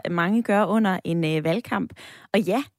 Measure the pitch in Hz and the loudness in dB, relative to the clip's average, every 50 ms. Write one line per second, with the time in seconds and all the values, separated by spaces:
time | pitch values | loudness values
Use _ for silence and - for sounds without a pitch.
0 | - - 175 170 170 185 214 233 233 - 202 208 214 165 214 226 214 190 185 175 | 0 -2 -2 0 0 2 0 0 2 2 2 2 2 2 2 2 2 2 0 -2
1 | - 160 170 170 160 156 156 156 151 160 170 233 - - - 196 - - - - | -2 -2 0 0 0 0 0 0 0 0 -2 -2 -4 -4 -4 -4 -4 -6 -10 -18
2 | - - - - - _ - 208 180 175 202 262 285 - _ | -20 -20 -20 -20 -8 _ 0 0 2 2 -2 -2 -4 -6 _